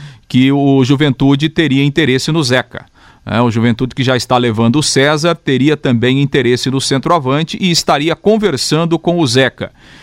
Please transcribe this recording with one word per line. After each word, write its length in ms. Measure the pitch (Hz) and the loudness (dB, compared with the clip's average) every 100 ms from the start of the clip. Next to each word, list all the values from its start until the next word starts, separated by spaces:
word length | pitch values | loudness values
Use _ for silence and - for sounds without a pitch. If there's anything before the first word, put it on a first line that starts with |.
| 143 - _ | -20 -20 _
que 220 | 127 135 | 2 2
o 320 | 139 139 139 | 2 2 2
Juventude 640 | 127 139 147 127 135 139 156 | 2 2 0 0 0 2 0
teria 360 | 165 160 135 | -2 0 2
interesse 480 | 143 143 143 131 - | 0 0 0 0 -2
no 100 | 160 | -2
Zeca. 440 | 127 127 - - - _ - _ | 0 -2 -2 -14 -20 _ -20 _
É, 160 | - 104 | -6 0
o 100 | 120 | 0
Juventude 440 | 113 120 113 127 | 2 0 0 -4
que 80 | - | -2
já 140 | 127 127 | -2 -2
está 220 | - 127 | 0 0
levando 380 | 120 110 117 143 | 0 0 2 2
o 60 | |
César, 520 | 143 135 143 156 170 | 0 0 0 0 -2
teria 420 | 170 - 131 143 147 | -2 -2 0 2 0
também 440 | 139 120 123 135 | 0 0 0 0
interesse 480 | 143 147 120 123 135 | 0 0 0 0 -2
no 100 | 135 | -4
centroavante 760 | - 139 160 170 127 143 165 - | -2 -2 0 0 0 -2 -4 -4
e 100 | 185 | -2
estaria 460 | 160 - 147 160 156 | 0 0 0 -2 -2
conversando 840 | 202 220 202 131 - 151 170 165 | 0 2 0 -2 -2 -2 0 -2
com 220 | 170 175 | 0 0
o 60 | 143 | 0
Zeca. 440 | 123 127 - - - - - | 2 0 -2 -12 -12 -20 -20